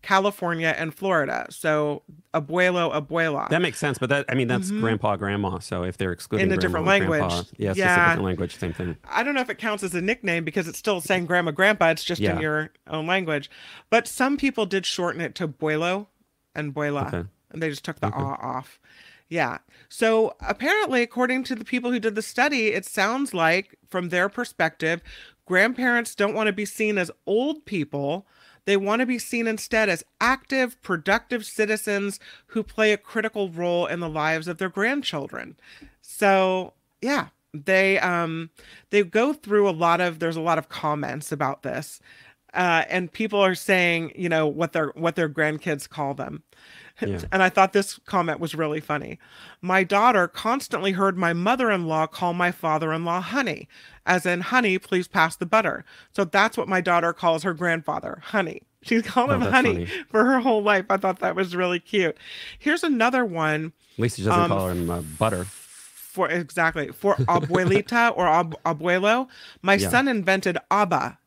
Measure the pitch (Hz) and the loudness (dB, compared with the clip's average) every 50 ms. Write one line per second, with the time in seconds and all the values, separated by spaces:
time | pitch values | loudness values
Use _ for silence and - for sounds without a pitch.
0 | - - 196 190 196 202 202 - - 170 170 165 165 160 156 - 160 160 - - | 0 2 2 2 2 2 -2 -2 -4 -4 -2 0 0 -2 0 -2 -4 -6 -6 -4
1 | 196 196 185 160 143 135 60 62 60 - - - - 160 156 151 151 147 147 - | -2 0 2 2 2 0 -2 -6 -6 -8 -12 -6 -2 0 2 2 0 0 -4 -6
2 | _ - 151 147 - _ _ 165 151 139 156 180 180 180 180 175 170 160 - 151 | _ -18 -20 -20 -20 _ _ -4 -4 -2 0 2 4 4 4 2 0 0 0 -4
3 | 147 - 156 165 165 165 147 139 - - - 165 180 170 - - - 147 131 - | -4 -2 -2 0 0 0 0 -2 -2 0 0 0 0 0 -2 -2 -2 -2 -2 -2
4 | 131 120 143 143 139 - 123 131 127 117 127 123 185 185 202 214 220 113 110 104 | 0 0 0 0 0 0 0 0 0 2 0 0 0 -2 -2 0 0 0 0 0
5 | - 107 101 90 104 98 101 101 104 95 92 87 - - 92 90 87 92 90 - | 0 0 0 0 -2 -2 -2 0 -2 -2 -4 -6 -8 -6 -6 -4 -4 -4 -4 -4
6 | 98 92 90 - - - - 107 95 92 - 185 185 180 180 165 160 185 196 202 | -4 -4 -4 -6 -6 -4 0 0 2 2 2 2 0 0 0 0 2 2 2 2
7 | 196 175 165 151 147 90 87 87 - - - - - - - 185 190 180 180 175 | 2 2 0 0 0 0 -2 -4 -4 -8 -8 -4 -2 -2 0 0 2 2 4 4
8 | 175 170 165 - 98 92 92 85 95 85 - - - 87 82 - 92 87 80 - | 4 4 2 2 0 -2 -2 -2 -4 -6 -6 -6 -8 -8 -6 -6 -6 -6 -6 -10
9 | _ - - 185 240 277 285 269 254 247 202 - - 226 214 208 190 185 165 175 | _ -6 -4 -2 -2 0 -2 -2 -4 -4 -6 -6 -4 -6 -4 -4 -6 -4 -4 -2
10 | 175 196 240 - - 196 170 170 165 160 151 208 175 165 - - - - 208 180 | -2 -2 -4 -2 -2 -2 -2 -2 -4 -4 -4 -4 -4 -4 -8 -6 -2 -2 -2 -2
11 | 151 - 196 185 175 156 180 175 170 165 147 147 190 202 214 196 170 165 165 160 | 0 0 0 0 0 0 0 0 2 0 0 2 4 4 4 4 4 2 2 2
12 | - - 175 - 104 104 - 165 156 156 151 151 156 - _ _ _ - 151 160 | -2 -4 -2 0 0 0 0 0 -2 -2 -2 -2 -4 -6 _ _ _ -10 -8 -6
13 | 156 165 180 190 185 160 156 147 139 - - - - - - - - _ - 233 | -2 0 0 0 0 0 -2 -4 -4 -8 -20 -20 -20 -20 -20 -20 -6 _ 2 2
14 | 226 - - - 254 269 285 277 - 277 - - 214 185 190 196 180 - - - | 2 0 -2 -2 0 0 0 0 0 -2 0 0 -2 -2 -2 -2 -2 -2 -4 -2
15 | 180 175 143 160 170 135 - - 185 160 135 _ - 156 151 151 160 175 185 196 | -2 -4 -2 -4 -6 -8 -6 -6 -6 -6 -6 _ -2 0 0 0 0 0 -2 -2
16 | 208 _ _ _ _ _ _ _ _ _ _ - 151 147 135 151 147 147 147 143 | -6 _ _ _ _ _ _ _ _ _ _ -8 -8 -6 -4 -4 -2 -2 -2 -2
17 | 135 - - 85 87 98 _ _ _ _ - 156 160 160 143 139 _ - 160 _ | -4 -4 -4 -6 -6 -8 _ _ _ _ -10 -6 -6 -6 -6 -6 _ -10 -8 _
18 | - 208 - 143 139 139 139 - - 127 123 127 127 - - _ _ _ - - | -4 -4 -2 -2 -4 -6 -6 -6 -8 -8 -8 -8 -10 -12 -20 _ _ _ -20 -20
19 | - - - _ _ _ 160 170 151 120 98 78 _ _ _ _ - _ - - | -20 -20 -20 _ _ _ -2 -2 -2 -2 -2 -8 _ _ _ _ -20 _ -4 0
20 | - 220 220 220 220 - - _ - - 208 - 233 294 370 427 427 220 254 247 | 2 4 4 4 2 2 -2 _ -6 -6 -6 -2 0 0 2 2 2 2 2 0
21 | 240 233 - 240 247 247 254 262 254 - 262 220 220 - - 247 247 240 247 240 | 0 0 0 -2 0 0 0 -2 -2 -4 -6 -8 -6 -4 -4 -2 0 0 -2 0
22 | 208 226 208 208 214 - - - 247 302 294 254 220 214 - 185 190 - - - | 0 -2 -2 -4 -8 -6 0 0 0 2 2 2 0 0 0 -2 -4 -4 -2 0
23 | 190 208 233 262 285 262 - 180 165 160 165 185 196 _ - _ _ _ - 185 | 0 2 2 0 -2 -2 0 2 2 4 2 2 0 _ -16 _ _ _ -6 -4
24 | 180 175 165 180 180 202 - - 240 - - _ 170 160 - _ - 160 165 175 | -4 0 0 0 0 0 0 -4 -6 -6 -2 _ -2 -2 -2 _ -2 -2 -2 -2
25 | - - - - - - _ _ _ _ 180 185 196 233 254 247 247 254 240 240 | -6 -16 -20 -20 -20 -20 _ _ _ _ 2 4 4 2 2 0 0 2 2 2
26 | 233 - - - 202 202 214 214 220 214 202 190 214 196 - - 220 214 208 196 | 0 -2 -2 0 0 0 2 0 0 0 0 -2 -4 -6 -2 -2 0 0 2 0
27 | 180 165 - _ _ - 196 220 254 294 320 311 _ - 208 180 147 143 - 143 | -2 -4 -6 _ _ 0 0 2 2 0 -2 -6 _ -6 -4 -4 -4 -4 -4 -4
28 | 139 139 156 190 202 _ _ _ - - - _ _ - 202 196 196 196 214 233 | -2 -2 -2 -4 -6 _ _ _ -20 -20 -20 _ _ 0 0 2 2 2 0 0
29 | 262 240 254 233 - - - 233 233 226 220 220 - - - 220 220 202 180 165 | 0 0 -2 -4 -4 -4 -4 -2 -2 -2 -4 -4 -6 -2 0 2 2 2 0 -2
30 | - _ _ _ 208 240 262 262 - _ - 262 254 240 - _ _ - 185 170 | -4 _ _ _ 0 0 0 0 -2 _ -2 0 0 -2 -4 _ _ -4 -4 -4
31 | 151 - 196 226 - _ 233 220 214 - - - 214 208 214 214 - - 202 202 | 0 0 0 0 0 _ -6 -6 -6 -8 -4 -4 -2 0 0 -4 -2 -2 -2 -2
32 | 202 202 196 - - - - - _ _ - 226 208 - - - 220 214 208 196 | -2 -4 -6 -8 -14 -20 -20 -20 _ _ -6 -6 -6 -4 -2 2 2 2 2 0
33 | _ - - 226 214 220 _ 214 202 190 165 165 175 175 175 175 175 - 156 175 | _ -6 -4 -4 -4 -2 _ -4 -4 -4 -4 -4 -2 0 2 0 0 0 -2 -4
34 | 175 165 156 156 151 156 160 160 156 170 175 165 190 185 175 - 202 233 277 294 | -4 -4 -4 -2 0 0 0 0 -2 -6 -6 -4 -6 -6 -2 -2 0 0 0 0
35 | 269 - - 151 139 - - 60 60 - - _ _ - - - - - _ _ | -2 -4 -6 -6 -8 -8 -10 -12 -12 -12 -16 _ _ -20 -20 -20 -20 -20 _ _
36 | _ - - - 214 196 196 190 190 190 185 185 185 - _ _ _ _ _ _ | _ -20 -6 0 4 4 6 6 4 4 2 0 -4 -6 _ _ _ _ _ _
37 | - 240 285 277 160 - _ _ _ _ - 156 143 180 190 190 190 190 196 196 | -4 -2 -2 -2 -2 -6 _ _ _ _ -16 -10 -2 2 2 4 4 4 2 2
38 | - 185 175 170 170 165 160 165 165 160 _ - - - - - _ _ - 208 | 2 0 0 0 -2 -2 -4 -6 -8 -10 _ -20 -20 -20 -20 -20 _ _ 2 2
39 | 208 170 - 214 233 285 302 294 - 202 202 208 202 202 175 156 170 170 170 170 | 2 4 2 2 2 2 0 -4 -4 0 2 4 4 4 2 2 2 2 4 4
40 | 180 175 165 160 170 165 165 165 160 170 165 160 156 _ - - - 156 151 151 | 2 0 -2 -2 -4 -2 -2 -2 0 0 0 0 0 _ -12 -6 -4 -2 -2 -2
41 | 143 - 127 151 156 - - 143 143 135 139 - - 135 - 131 156 - - - | -4 -6 -8 -8 -8 -8 -6 -2 -2 -2 -4 -4 -8 -8 -8 -6 -8 -10 -16 -20
42 | _ - - - - - _ _ _ _ - - 180 175 170 165 - - - 185 | _ -20 -20 -20 -20 -20 _ _ _ _ -4 -2 0 2 2 2 2 0 -2 -4
43 | 185 165 _ - 226 214 202 202 196 190 185 175 - - 196 185 175 175 170 165 | -4 -4 _ -4 -4 -2 2 2 4 4 2 0 0 2 2 4 4 2 2 0
44 | 165 156 - - 185 175 165 160 156 151 143 151 170 160 - 170 156 143 - - | -2 -6 -8 -6 -2 0 2 2 2 0 0 -2 -4 -2 0 -2 -2 -2 -4 -2
45 | 160 170 165 - 170 156 147 - 156 151 151 151 - 185 156 143 - - - - | -2 -2 0 0 -2 -2 0 0 0 0 0 -2 -4 -4 -4 -4 -6 -14 -8 -6
46 | 147 139 143 143 135 - - - - _ _ _ - - - - - - _ - | -6 -6 -4 -6 -8 -10 -10 -14 -16 _ _ _ -20 -20 -20 -20 -20 -20 _ -6
47 | - - 98 87 80 - - 190 190 185 - - 190 190 - 202 196 - - - | -4 -4 -4 -4 -6 -2 2 2 2 4 6 4 4 4 4 0 0 0 -6 -14
48 | _ - - 190 170 165 151 - 165 160 - 156 160 151 151 151 151 - 151 147 | _ -4 -2 -2 0 0 -2 -4 -6 -6 -4 -4 -4 -4 -4 -6 -4 -4 -6 -4
49 | - 58 - - - - - - - - - _ - 180 185 190 190 175 202 202 | -4 -8 -14 -16 -16 -20 -20 -20 -20 -20 -20 _ -2 2 4 4 4 4 4 4
50 | 214 247 240 202 175 170 _ - - 220 240 277 - - - 190 180 196 190 175 | 6 6 6 6 4 2 _ -4 -2 -2 -2 -2 -2 -6 -6 -2 -2 0 0 2
51 | 196 196 185 175 180 170 170 170 175 202 254 254 262 226 208 185 175 160 160 156 | 2 0 2 2 0 0 0 2 2 0 2 2 2 0 0 0 0 0 0 0
52 | 156 156 - - 185 175 170 175 180 175 175 - - 160 156 156 160 160 156 160 | 0 -2 -2 -4 -4 -2 0 2 0 0 0 -2 -2 0 0 0 0 -2 -2 -2
53 | 170 170 170 180 185 165 208 277 269 214 151 - - - _ - - - - - | -2 -2 -2 -2 -4 -4 -4 -2 -2 -2 -4 -8 -10 -18 _ -20 -20 -20 -20 -12
54 | _ - 180 180 175 180 175 175 180 - - 254 247 208 185 190 - - - 180 | _ 0 0 2 2 0 -2 -2 -2 0 0 2 2 2 0 0 -2 -2 -2 -2
55 | 180 - - 196 160 165 - - 196 170 - 220 220 170 - - - - - - | -2 -2 2 2 2 2 2 -4 -4 2 2 2 2 2 -4 -6 -10 -16 -20 -20
56 | - _ _ - 196 170 - 196 202 220 - - - - 196 185 180 180 175 170 | -20 _ _ -2 -2 2 4 4 4 4 2 -2 -4 0 0 0 2 4 2 4
57 | 165 170 165 - - 170 165 160 151 196 170 147 175 175 165 165 156 - 151 - | 4 2 -2 2 2 2 2 2 0 -4 -4 -2 0 0 0 0 -2 -4 -6 -6
58 | - - - - - - - 214 185 165 - - _ _ _ _ _ - 240 226 | -6 -8 -12 -12 -14 -4 -2 -2 -2 -2 -6 -12 _ _ _ _ _ 0 0 0
59 | 226 - - 254 240 - - - - - - 262 247 - 98 87 87 85 - - | 0 0 0 0 2 2 2 2 2 4 4 4 4 4 0 0 -4 -6 -8 -10
60 | 311 _ - 220 214 247 269 262 233 262 233 214 202 208 208 190 185 - 196 190 | -12 _ 2 2 4 4 4 4 4 2 2 2 4 4 2 2 2 0 -2 0
61 | 196 190 185 - - - - 175 190 175 175 180 185 180 180 175 _ - - 208 | 0 -2 -2 0 -2 -2 0 -2 -4 -2 -2 -2 0 0 0 -2 _ -2 0 0
62 | 185 160 - - - - - - - - - - - 285 302 349 - 339 285 240 | 0 0 -2 -4 -14 -18 -16 -16 -16 -16 -18 -6 -2 0 0 0 2 0 2 2
63 | 220 247 247 254 247 214 175 165 156 156 151 151 156 165 - _ _ _ _ - | 2 2 2 2 0 0 0 0 0 0 0 0 -2 -6 -10 _ _ _ _ -2
64 | 110 120 - - 95 107 170 175 175 175 - 98 95 90 90 90 87 85 87 87 | 0 0 0 0 0 2 4 4 4 2 2 0 0 -2 -2 -2 -2 -2 -4 -4
65 | 80 76 76 - 113 110 104 90 90 101 - - - - - - - - - - | -6 -8 -4 0 0 0 0 -2 -6 -8 -12 -20 -20 -20 -20 -20 -20 -20 -20 -20
66 | - - - 185 180 143 160 170 170 139 - 175 165 160 156 160 143 - - - | -20 -14 -4 -2 -2 0 0 -2 -4 -4 -2 0 0 2 2 -2 -6 -6 -8 -2
67 | - 202 196 - 135 - 170 175 151 143 170 185 185 180 190 202 202 - 240 240 | 2 2 2 2 2 2 2 2 2 0 0 2 2 4 2 2 2 2 0 2
68 | 240 233 - - 180 175 156 170 175 165 160 - _ 160 165 147 156 180 175 185 | 2 2 2 2 2 4 4 4 4 0 -4 -6 _ -4 -4 -2 0 0 2 2
69 | 190 208 226 247 262 254 - - - - - - - 185 196 202 202 190 - 240 | 4 4 2 2 0 -4 -10 -20 -20 -20 -20 -6 2 2 4 4 4 4 4 4
70 | 269 277 240 214 185 180 190 190 190 196 175 165 - _ - 202 208 185 175 160 | 4 4 2 0 2 2 2 2 2 0 -2 -2 -2 _ 2 2 2 2 2 0
71 | - - - _ _ | 0 -2 -8 _ _